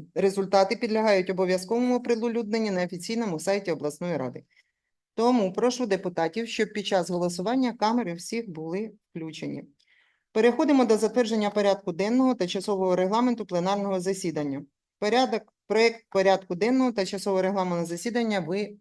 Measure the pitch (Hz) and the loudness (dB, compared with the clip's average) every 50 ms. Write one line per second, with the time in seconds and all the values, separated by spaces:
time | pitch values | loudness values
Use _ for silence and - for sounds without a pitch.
0 | - - - 214 196 196 190 196 190 190 202 196 196 190 233 - 247 220 220 220 | -14 -10 -4 0 0 2 2 0 -2 2 4 4 4 4 2 -2 -2 -2 0 2
1 | 220 220 202 185 180 185 190 175 190 180 185 185 185 185 226 240 247 247 247 247 | 2 4 4 4 2 0 0 0 0 0 0 0 -2 -2 -2 0 0 2 0 0
2 | 247 226 240 226 226 240 220 233 233 208 214 226 220 208 190 180 180 175 185 175 | 0 0 -2 0 0 -2 -2 -2 -4 -2 -2 -2 0 0 0 -2 -2 -2 -4 -8
3 | 175 - 226 233 233 202 165 156 - 196 196 202 196 190 160 139 147 147 147 - | -6 -6 -4 -2 -2 -2 -4 -4 -2 -2 -2 0 0 -2 -4 -2 -4 -6 -6 -4
4 | 180 175 165 139 131 123 127 - - _ _ _ _ _ _ _ _ _ _ _ | -6 -4 -4 -4 -4 -6 -8 -12 -16 _ _ _ _ _ _ _ _ _ _ _
5 | _ _ _ - 226 240 254 240 196 185 185 - 220 247 240 247 254 208 190 180 | _ _ _ 0 2 4 4 4 2 0 0 0 0 0 0 0 -2 0 0 -2
6 | 185 185 180 - 165 160 160 220 233 226 - - 214 - - 214 190 - 202 185 | -2 -4 -2 -2 -2 -2 -2 -4 -6 -4 -2 -2 -2 -2 -2 -6 -4 0 0 0
7 | 170 - 180 175 175 175 175 175 180 208 254 269 254 240 233 240 214 214 233 247 | 0 0 -2 -2 -2 -2 -2 -2 -4 -2 0 0 0 0 0 0 0 0 2 0
8 | 226 175 170 170 - - 220 233 233 226 156 160 156 165 170 196 220 220 214 _ | -2 -2 -6 -8 -8 -8 -8 -8 -8 -8 -10 -10 -8 -6 -6 -6 -6 -8 -12 _
9 | _ _ - 165 160 160 151 156 160 143 143 139 - - _ _ _ _ _ _ | _ _ -12 -10 -10 -10 -10 -10 -10 -8 -10 -10 -12 -16 _ _ _ _ _ _
10 | _ _ _ _ _ _ - 220 220 240 233 247 320 277 294 269 247 214 220 208 | _ _ _ _ _ _ 0 4 4 4 4 4 4 4 4 4 6 4 4 4
11 | 220 208 214 254 240 214 226 220 208 208 208 214 202 202 196 196 - 185 170 156 | 2 2 2 2 0 2 2 0 0 0 0 2 2 2 2 0 0 -6 -4 -2
12 | 190 208 240 254 262 262 247 - 185 180 - 196 185 214 202 190 190 185 180 180 | 0 2 2 4 4 4 2 2 -2 -2 -2 -4 -4 -2 -2 0 2 2 2 2
13 | 185 185 214 233 247 254 240 220 208 - 180 175 170 190 202 202 202 202 190 185 | 2 2 2 2 2 2 0 -2 -4 -4 -2 -2 0 0 0 0 -2 -2 -2 -2
14 | 175 190 196 190 - 170 156 156 147 143 135 139 - - _ _ _ _ _ - | -2 -2 -4 -4 -4 -4 -4 -4 -4 -4 -6 -8 -10 -12 _ _ _ _ _ -4
15 | 202 214 226 254 262 220 226 208 - _ _ _ _ - 208 220 233 233 226 233 | -2 0 2 2 2 2 0 -4 -6 _ _ _ _ -2 2 4 4 4 2 0
16 | _ - - 190 190 196 190 185 190 - 208 170 202 233 262 262 262 247 220 226 | _ -4 0 2 4 4 4 2 2 -4 -4 -2 0 2 2 2 2 2 0 -2
17 | 190 185 202 190 - 208 190 185 185 190 196 190 185 180 175 175 170 170 170 170 | -4 -4 -4 -6 -4 -2 0 2 2 0 0 0 0 0 0 -2 -2 -4 -4 -6
18 | - 233 208 240 233 220 208 196 165 147 180 202 208 202 - - | -6 -4 -2 -2 0 0 0 -2 -2 -2 -4 -4 -4 -6 -8 -12